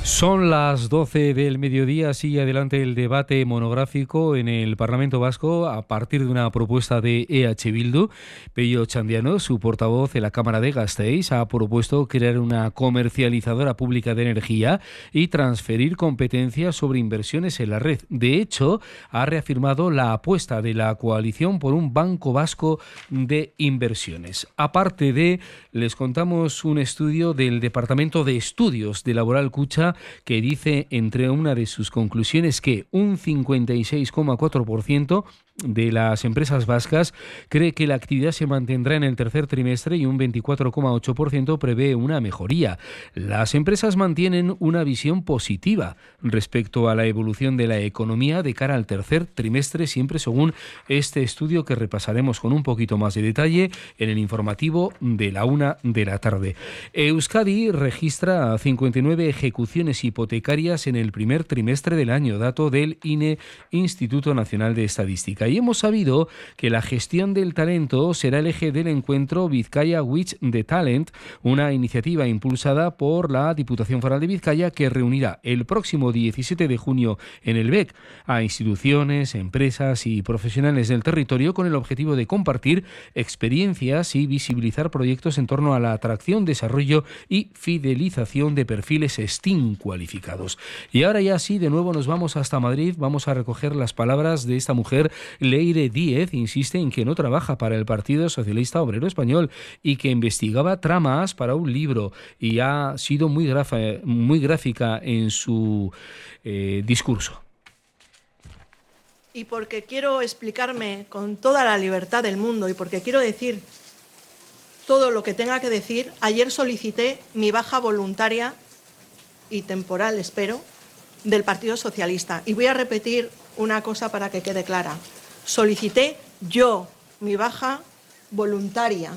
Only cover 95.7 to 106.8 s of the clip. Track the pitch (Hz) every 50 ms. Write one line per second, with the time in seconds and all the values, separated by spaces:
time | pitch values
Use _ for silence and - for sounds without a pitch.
95.7 | 170 160 147 123 107 135 175 165 123 135 175 180 165 131 117 107 - 139 139 -
96.7 | - 185 175 131 - - 113 120 160 - 160 123 123 156 131 - 131 113 120 110
97.7 | 110 110 110 107 117 104 104 - 139 151 165 170 - - 117 104 104 113 123 123
98.7 | - 165 165 123 104 110 135 190 185 - 131 117 135 170 170 - - - - -
99.7 | - - _ 151 139 123 - 139 127 120 117 113 - - - 107 107 127 143 175
100.7 | 196 185 - 156 170 180 165 135 131 147 185 185 - - 131 120 131 156 170 143
101.7 | 120 135 156 147 131 113 104 98 - - - - - _ - 113 113 117 123 135
102.7 | 143 147 143 139 139 139 - - 147 143 160 156 143 156 165 143 131 139 139 -
103.7 | - 117 110 107 107 - - 156 120 120 117 123 151 160 135 143 165 156 - 135
104.7 | 113 - 123 117 113 110 - 131 120 113 113 110 104 - - - 117 113 110 110
105.7 | 107 104 101 95 - - - - - - - - - - _ 113 104 98 98 98
106.7 | 98 98